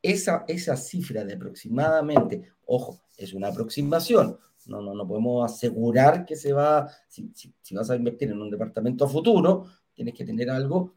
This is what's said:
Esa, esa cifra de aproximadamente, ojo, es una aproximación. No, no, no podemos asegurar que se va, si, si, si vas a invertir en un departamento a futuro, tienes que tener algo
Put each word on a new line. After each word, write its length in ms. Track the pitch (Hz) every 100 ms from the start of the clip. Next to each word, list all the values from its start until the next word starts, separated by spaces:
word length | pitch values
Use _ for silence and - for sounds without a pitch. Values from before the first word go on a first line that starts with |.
Esa, 440 | 185 196 - 165 -
esa 260 | 175 - 139
cifra 480 | - 180 175 107
de 100 | 101
aproximadamente, 1160 | - 92 - 110 117 156 160 151 147 - - - _
ojo, 380 | - - - - _ _
es 160 | 95
una 140 | 95 98
aproximación. 920 | 95 110 - 143 165 170 233 110 - _ _ -
No, 160 | 101
no, 120 | 101
no 120 | 101 95
podemos 420 | 107 117 123 120
asegurar 760 | - 120 110 117 117 135 170 175
que 100 | 151
se 160 | 143
va, 360 | 139 147 151 143 - _
si, 220 | - -
si, 200 | - - _
si 120 | -
vas 140 | 95 110
a 60 | 123
invertir 340 | 120 117 139
en 100 | 104
un 100 | 107
departamento 540 | 104 110 - 113 127
a 40 | 139
futuro, 580 | 143 220 208 180 185 - _ _
tienes 200 | _ 117
que 100 | - -
tener 240 | 110 123
algo 440 | 131 139 180 180